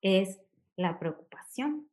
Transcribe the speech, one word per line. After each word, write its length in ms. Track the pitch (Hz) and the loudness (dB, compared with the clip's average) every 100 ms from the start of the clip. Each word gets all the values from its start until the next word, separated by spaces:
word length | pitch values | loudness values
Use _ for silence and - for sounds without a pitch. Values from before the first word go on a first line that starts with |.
es 380 | 190 190 190 190 _ _ _ - | 6 4 4 -4 _ _ _ -2
la 220 | 180 165 | -2 0
preocupación. 880 | 165 160 - - - - 277 302 - | -4 -6 -12 -20 -14 -6 -4 -4 -8